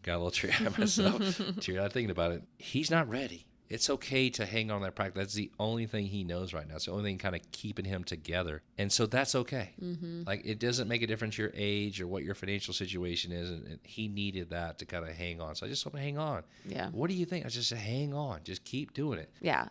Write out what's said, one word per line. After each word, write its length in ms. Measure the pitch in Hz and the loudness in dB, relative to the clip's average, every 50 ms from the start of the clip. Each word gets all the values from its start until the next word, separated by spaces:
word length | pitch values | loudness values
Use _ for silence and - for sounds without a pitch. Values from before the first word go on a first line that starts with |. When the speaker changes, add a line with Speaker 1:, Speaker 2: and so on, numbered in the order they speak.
Speaker 1:
got 120 | - 87 87 | -4 -2 0
a 60 | 85 87 | 2 2
little 60 | 90 | 2
teary-eyed 480 | - - - 95 - - 220 214 208 - | 2 2 2 2 2 4 4 2 4 4
<laughs> 0 | |
myself, 600 | 208 208 - - 196 196 202 - 208 190 175 - 92 - | 4 4 6 6 6 6 6 6 4 2 2 2 0 -2
Speaker 2:
<laughs> 100 | 175 - | -2 -2
Speaker 1:
teary-eyed 320 | - - 92 95 98 101 | -2 0 0 2 0 2
thinking 180 | - 127 117 101 | 2 2 2 2
about 220 | 87 90 85 85 | 4 4 4 4
it. 100 | 85 80 - - - | 2 0 -4 -10 -16
He's 340 | - - - - 135 156 147 | -14 -8 -2 0 0 2 4
not 160 | 160 165 151 | 4 4 4
ready. 380 | 113 113 131 139 - 87 - - - - _ _ - | 2 0 -2 -2 -4 -6 -10 -14 -20 -20 _ _ -6
It's 220 | 107 117 - - | 0 2 2 4
okay 400 | 139 131 - - 135 131 131 123 | 2 2 0 2 4 4 6 4
to 160 | 120 - 107 | 4 2 -2
hang 240 | 92 107 113 110 110 | 0 2 2 2 2
on 100 | 107 101 | 0 0
that 140 | 98 95 - | 0 0 0
practice. 260 | - 101 95 - 98 | 0 0 0 0 0
That's 140 | 98 98 104 | -2 0 0
the 180 | 107 101 - - - | -2 -2 -2 -2 0
only 260 | 107 110 113 117 117 | 0 2 2 0 0
thing 220 | 101 - 107 101 | 0 0 0 0
he 180 | 98 101 101 92 | 0 0 -2 -2
knows 300 | 87 87 90 92 87 85 | 0 -2 -2 -2 -2 -4
right 120 | 80 76 | -6 -6
now. 100 | 76 78 | -6 -6
It's 100 | 78 - | -6 -4
the 60 | 85 | -2
only 120 | 90 104 104 | 0 0 0
thing 140 | 101 95 92 | 0 0 0
kinda 220 | - 98 90 82 - - | 0 -2 -2 -2 -4 -8
keeping 320 | - - - 107 104 - 95 | -10 -6 -6 -4 -4 -2 -2
him 180 | 98 95 90 | -2 -2 -2
together. 600 | 87 - 87 78 73 82 85 90 90 80 76 78 - _ _ - | -2 -4 -6 -6 -4 -2 0 0 0 0 -2 -6 -8 _ _ -2
And 120 | 101 101 | 2 4
so 140 | - - 117 | 4 4 4
that's 300 | 107 123 127 139 - - | 4 4 4 4 4 2
okay. 400 | 127 123 - 139 127 101 - - - | 2 2 0 -2 -4 -4 -6 -8 -8
Speaker 2:
Mm-hmm. 440 | 180 180 175 160 175 165 170 170 170 | -6 -6 -6 -6 -6 -6 -6 -6 -2
Speaker 1:
Like, 140 | 196 202 - - | -2 -2 -2 -2
it 120 | - 110 107 | -2 -2 2
doesn't 300 | 117 123 120 123 117 101 | 2 2 2 2 2 2
make 140 | 120 117 | 2 2
a 40 | 117 | 4
difference 300 | 107 110 107 113 107 104 | 2 2 0 0 -2 0
your 140 | - 107 104 | 0 0 0
age 480 | - - 104 101 101 104 104 104 98 98 | 0 0 2 2 4 2 2 0 -2 -2
or 60 | 90 | -4
what 160 | 87 95 92 | -2 -2 -2
your 120 | 69 90 95 | -2 -2 -4
financial 380 | - 92 95 101 98 - - | -2 -2 -2 -2 -2 -2 -2
situation 580 | 90 - 98 90 95 90 90 87 87 85 - 87 | -2 -2 -2 -2 -2 -2 -2 0 0 0 -2 -2
is. 200 | 87 87 87 90 | -2 -2 -2 -2
And, 160 | 85 80 52 | -4 -6 -6
and 140 | - 78 - | -10 -12 -12
he 260 | - - - 117 110 104 | -14 -10 -6 -6 -4 -4
needed 400 | 101 101 101 101 95 92 87 85 | -2 -2 -2 -2 -2 -2 -4 -2
that 300 | 87 87 85 82 80 - | -2 -2 -2 -4 -6 -8
to 80 | 92 | -8
kinda 260 | - 92 87 82 80 | -6 -6 -4 -4 -6
hang 300 | 80 82 87 87 85 85 | -6 -4 -4 -4 -4 -4
on. 120 | 80 78 76 | -6 -6 -6
So 120 | - - | -6 -6
I 20 | 107 | -4
just 160 | 135 139 - | -4 -4 -4
told 120 | 143 147 | -4 -4
him, 40 | 143 | -4
"Hang 160 | 139 147 143 | -4 -2 -2
on." 280 | 147 156 151 131 85 78 - - - - | -2 0 0 -2 -2 -4 -8 -14 -14 -10
Speaker 2:
Yeah. 240 | - - - 92 98 | -6 -4 -4 -4 -2
Speaker 1:
"What 180 | - - 175 175 | 0 0 0 2
do 40 | 196 | 2
you 120 | 180 170 | 0 0
think?" 180 | 175 185 165 - | 0 -2 -4 -4
I 60 | 123 | -4
just 180 | 113 120 117 - | -2 -2 0 0
said, 80 | 120 | 0
"Hang 380 | 113 101 107 120 135 147 143 139 | -2 -2 0 0 0 0 0 0
on. 260 | 147 147 135 92 78 | -2 -2 -2 -4 -6
Just 220 | 78 92 92 - - | -6 -8 -8 -8 -8
keep 300 | - - 131 147 - - | -6 -4 -4 -4 -4 -4
doing 240 | 135 147 151 113 80 | -2 0 0 0 -2
it." 100 | 78 - - - | -4 -8 -10 -2
Speaker 2:
Yeah. 260 | - 170 113 65 60 - | 0 2 2 2 2 0